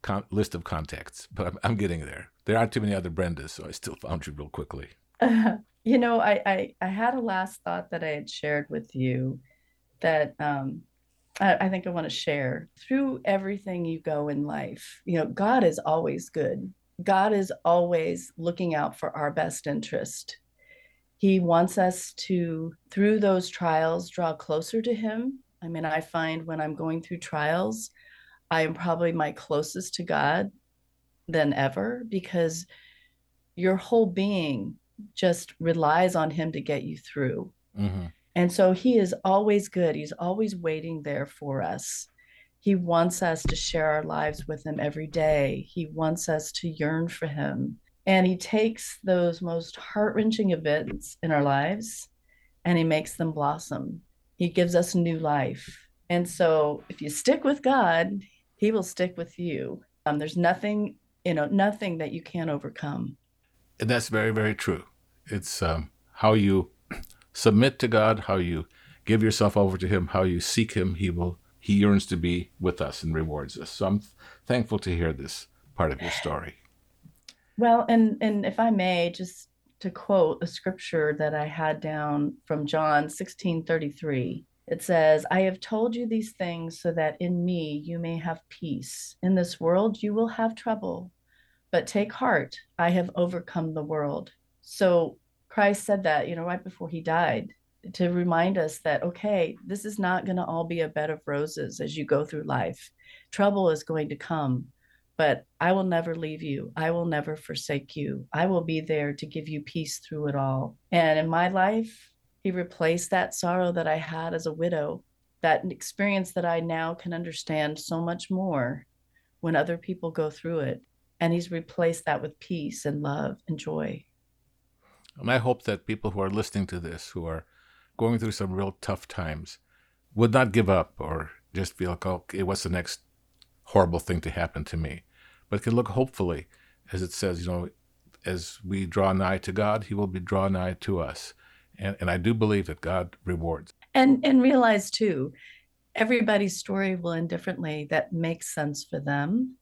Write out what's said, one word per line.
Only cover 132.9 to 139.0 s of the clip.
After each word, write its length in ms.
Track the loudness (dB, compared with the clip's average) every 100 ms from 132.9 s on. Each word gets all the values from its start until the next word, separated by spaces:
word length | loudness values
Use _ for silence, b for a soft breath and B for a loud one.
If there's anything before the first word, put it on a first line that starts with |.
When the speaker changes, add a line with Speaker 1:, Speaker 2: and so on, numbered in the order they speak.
| -10 _ _ _ _ _ _
Speaker 1:
horrible 360 | 2 6 6 4
thing 220 | -2 -4
to 80 | -2
happen 340 | -4 -4 -4
to 140 | -6 -4
me?" 260 | -6 -8 _ b b b b
But 140 | -4
can 120 | 2 2
look 140 | 2
hopefully, 580 | 0 -2 0 -2 -2 -8 b b b _
as 80 | -6
it 100 | -6
says, 340 | -4 -4 -2 -4
you 60 |
know, 180 | -4 -6 _ _ _ _ _ -6
"As 340 | -6 -8 -12
we 220 | -6 -4 -2
draw 260 | 2